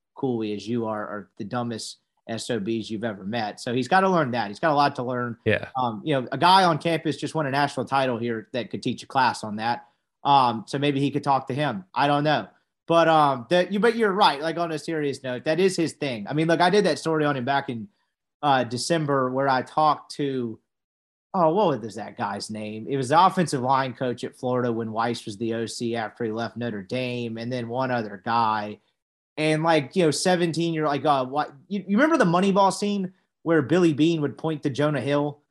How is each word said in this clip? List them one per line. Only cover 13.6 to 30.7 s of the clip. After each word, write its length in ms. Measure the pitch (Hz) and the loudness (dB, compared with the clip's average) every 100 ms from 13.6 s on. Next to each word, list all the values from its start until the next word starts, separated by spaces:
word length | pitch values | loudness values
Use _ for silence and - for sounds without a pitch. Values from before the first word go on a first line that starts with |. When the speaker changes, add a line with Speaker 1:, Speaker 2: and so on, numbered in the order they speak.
| 180 | 2
Speaker 1:
you, 80 | 202 | 2
but 160 | 233 233 | 2 2
you're 160 | 214 | 2
right. 300 | 190 180 143 | 4 4 4
Like, 160 | 160 160 | -2 -2
on 140 | 170 | -4
a 60 | 156 | -4
serious 460 | - 160 147 131 | -4 -2 -2 -4
note, 220 | 131 123 156 | -6 -4 0
that 140 | 160 | 2
is 160 | 190 185 | 2 2
his 180 | 151 | -2
thing. 340 | - 143 113 101 | -2 -6 -4 -4
I 60 | |
mean, 140 | 147 160 | 0 2
look, 140 | 160 | 4
I 80 | 175 | 4
did 160 | 208 185 | 4 2
that 140 | 147 | 0
story 260 | 160 156 147 | -2 0 0
on 120 | 139 | 0
him 80 | 120 | -2
back 240 | 139 135 | -2 -2
in, 180 | 117 101 _ _ _ _ _ | -8 -10 _ _ _ _ _
uh, 220 | 147 131 120 | 2 2 2
December 680 | 120 - 165 147 139 127 | -4 -2 0 2 0 0
where 160 | 127 139 | 0 0
I 140 | 127 | 0
talked 520 | 131 - 151 143 - - | 0 2 2 2 -4 -6
to, 440 | 143 131 120 110 _ _ _ _ _ _ _ | -4 -2 -6 -8 _ _ _ _ _ _ _
oh, 200 | 190 160 | 2 4
what 280 | 185 190 131 | 4 2 0
was 140 | 110 107 | -4 -10
that 220 | 104 - | -10 -6
guy's 320 | 104 101 - | -6 -6 -8
name? 360 | 107 107 110 - | -8 -8 -10 -6
It 80 | 139 | -4
was 120 | 123 | 2
the 160 | 156 185 | 6 6
offensive 360 | 185 160 139 | 4 0 0
line 320 | 127 135 135 | 2 2 0
coach 300 | 120 127 120 | -4 -4 -4
at 120 | 120 - | -8 -6
Florida 360 | 127 123 123 | -2 0 0
when 200 | 113 110 | -2 -4
Weiss 340 | 107 120 117 - | -2 -2 -4 -8
was 120 | 101 | -6
the 160 | 113 | -4
O 120 | 113 110 | -4 -6
C 300 | - 120 117 | -6 -4 -4
after 300 | 107 - 117 | -6 -6 -6
he 60 | |
left 260 | 110 113 117 | -4 -6 -6
Notre 260 | 120 104 | -6 -6
Dame, 540 | 92 127 127 123 117 113 | -6 -6 -4 -6 -6 -8
and 140 | 117 | -6
then 180 | 127 117 | -6 -6
one 220 | 123 131 | -4 -2
other 300 | 120 107 101 | -2 -4 -8
guy. 560 | 120 117 110 107 104 104 _ _ _ _ _ - | -2 0 2 0 -4 -10 _ _ _ _ _ -4
And, 260 | 156 156 | 0 2
like, 320 | 160 160 131 190 | 2 2 2 2
you 80 | |
know, 80 | 160 | 2
seventeen 600 | 139 185 180 170 165 170 | 2 2 2 2 0 -2